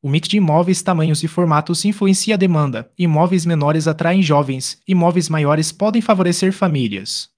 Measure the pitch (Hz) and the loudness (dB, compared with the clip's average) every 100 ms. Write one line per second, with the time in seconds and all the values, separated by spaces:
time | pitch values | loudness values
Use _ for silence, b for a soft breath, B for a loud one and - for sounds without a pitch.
0 | 143 151 - 208 175 156 175 185 - 175 | -2 -2 0 0 2 2 2 0 0 0
1 | 160 151 165 - 170 151 151 170 202 202 | 0 0 -2 0 2 0 0 -2 -2 0
2 | 196 190 - 208 185 160 147 113 - - | 2 2 0 0 2 2 0 -4 -10 -4
3 | 175 151 175 185 165 165 143 156 156 156 | 0 2 2 0 0 0 0 0 -2 -2
4 | 165 185 165 143 135 131 - - - 185 | 0 2 2 2 0 -6 -8 -12 -2 2
5 | 170 180 156 160 147 151 156 - 208 226 | 2 0 -2 -2 0 0 -2 -2 0 0
6 | 220 190 180 175 190 190 185 151 117 98 | 0 0 0 0 -2 0 -2 0 -2 -6
7 | 95 - - | -10 -12 -14